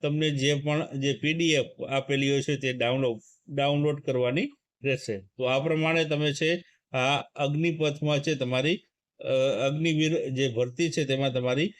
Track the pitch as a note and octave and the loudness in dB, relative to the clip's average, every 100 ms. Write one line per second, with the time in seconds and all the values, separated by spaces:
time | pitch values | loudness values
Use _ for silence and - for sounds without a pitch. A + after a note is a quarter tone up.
0 | D3 D3+ D#3 C#3+ C3+ C#3+ D3 D3 - C#3 | -2 0 0 2 0 0 0 -2 -2 -4
1 | C#3 A2+ D3 D#3+ E3 D3+ A#2+ - - C3+ | -2 0 -2 0 2 2 0 -6 -4 -4
2 | C3+ C#3 C#3 C#3 C3+ C#3 C3+ B2+ A#2+ C3 | 0 0 2 0 0 -2 -2 0 0 2
3 | C3 A2 - _ - C#3+ C#3 D3 D3 D3 | 0 -2 -10 _ -10 -2 0 2 0 -2
4 | - B2+ B2 C#3+ C#4+ - _ _ C#3 B2+ | -2 0 2 0 -2 -6 _ _ -4 -4
5 | - G2+ F#2+ - B2 C3 D#3 D#3+ D#3+ E3 | -4 -8 -8 -4 0 0 0 0 2 0
6 | D#3 D3 D3+ C#3+ D#3 F3 - _ _ C3 | 0 0 -2 0 0 -2 -6 _ _ -2
7 | B2+ C#3+ - - C#3+ D3 E3+ D#3+ D3+ D3 | 0 0 -4 -4 -2 0 0 0 -2 0
8 | D3 D3 D3+ C#3+ B2+ B2+ D3 F#3+ _ _ | 0 0 0 -2 0 0 0 -2 _ _
9 | _ - C3+ C3 C3+ G#2+ C3+ D3+ E3 D#3 | _ -10 -2 2 2 2 0 2 2 2
10 | D#3 D#3+ G#2 C3 C3+ A2+ B2 B2 E3+ D#3+ | 2 2 -2 0 0 0 -2 0 -2 0
11 | C3+ C3+ C#3 B2+ B2 C3 F#3+ | 0 0 0 0 0 0 -2